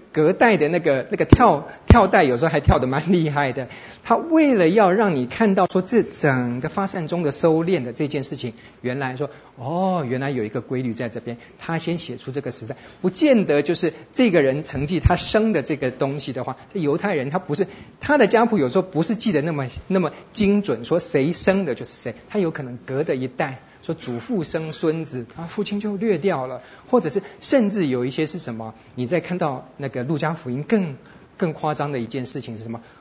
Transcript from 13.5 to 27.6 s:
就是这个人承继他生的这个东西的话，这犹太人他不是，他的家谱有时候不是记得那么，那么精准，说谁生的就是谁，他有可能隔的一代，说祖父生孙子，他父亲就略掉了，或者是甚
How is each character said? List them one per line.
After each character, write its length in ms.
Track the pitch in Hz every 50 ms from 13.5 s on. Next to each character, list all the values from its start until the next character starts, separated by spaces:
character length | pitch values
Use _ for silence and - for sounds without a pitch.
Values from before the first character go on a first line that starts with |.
| 147 143 143
就 120 | - 170
是 180 | - - 160 - - - - -
这 160 | - 254 226
个 120 | 170 170 139
人 200 | 135 131 151 156
承 240 | - - 131 143
继 140 | 147 185 151
他 160 | - - 180
生 360 | 165 - - - 214 220 220 208
的 120 | 151 127
这 120 | - 156
个 140 | 131 139 127
东 300 | 123 - 143 139 139 147
西 120 | - 147 123
的 120 | 131 123
话， 120 | 131 131 - - - -
这 60 | 202
犹 180 | 160 143 143 170
太 180 | - 208 185
人 140 | 143 123 143
他 100 | 147 196
不 160 | - - 147
是， 100 | 170 185 - - - - - - -
他 160 | - - 294
的 120 | 294 226 190
家 180 | - 220 233
谱 120 | 233 226 190
有 100 | 135 123
时 100 | 117 190
候 40 | 180
不 200 | - - 147 165
是 140 | - 220
记 160 | - - 226 175
得 100 | 147 139
那 100 | 170 160
么， 140 | 143 131 120 - - - -
那 100 | 185 190
么 140 | 170 147 - - - - -
精 300 | - 208 196 202 208 202
准， 220 | - 127 110 120
说 160 | - 160 180
谁 320 | - - - 143 135 160 170
生 320 | - - 196 190 196 190
的 100 | 147 117
就 100 | - 123
是 100 | - -
谁， 200 | - - 123 110 - - -
他 80 | - 214
有 140 | 185 160 -
可 100 | - 139
能 160 | 123 123 120 -
隔 160 | - 131 135 160
的 140 | 170 151
一 100 | 131 127
代， 320 | 127 127 - 165 143 131 - - - - - -
说 120 | - 165
祖 240 | - - 131 120 120
父 260 | 117 - 247 190 151
生 280 | - - 165 160 156 151
孙 320 | - - 160 156 165 160
子， 180 | 139 127 127 117 - -
他 100 | - 165
父 200 | 170 - - 202
亲 160 | - 202 202
就 160 | 208 208 202
略 220 | 185 220 226 196 156
掉 280 | 156 196 170 135 127
了， 140 | 131 127 123 - - - - - -
或 100 | - 240
者 80 | - 156
是 140 | - 196 - - - -
甚 300 | - - 302 269